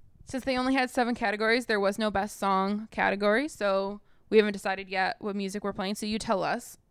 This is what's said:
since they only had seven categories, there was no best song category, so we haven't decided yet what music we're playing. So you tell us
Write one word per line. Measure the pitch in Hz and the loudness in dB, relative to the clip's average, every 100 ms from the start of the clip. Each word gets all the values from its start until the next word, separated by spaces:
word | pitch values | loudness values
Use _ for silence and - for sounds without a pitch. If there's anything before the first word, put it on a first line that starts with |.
| - - - | -20 -20 -8
since | 269 | -4
they | 269 254 | 0 2
only | 254 | 2
had | 269 254 | 2 2
seven | - 233 240 | 2 0 0
categories, | 226 202 220 240 240 | -2 0 2 2 2
there | 214 | 2
was | 196 202 | 2 2
no | 214 | 0
best | 196 208 - | 0 -4 -2
song | 196 190 190 208 220 | 0 2 2 -2 -6
category, | - 196 196 208 214 302 | 0 0 2 2 2 0
so | - 202 190 196 208 - - _ | -2 0 0 -2 -8 -16 -20 _
we | 214 | 4
haven't | 208 | 4
decided | 202 202 190 190 | 0 -4 -6 -4
yet | 190 185 - | -2 -2 -2
what | 214 202 | -6 -4
music | 196 202 | -4 -4
we're | 202 | -6
playing. | 196 196 208 | -4 -6 -4
So | 214 | -4
you | 214 | -4
tell | 226 202 | 0 0
us | 156 220 - - _ | 0 -4 -8 -20 _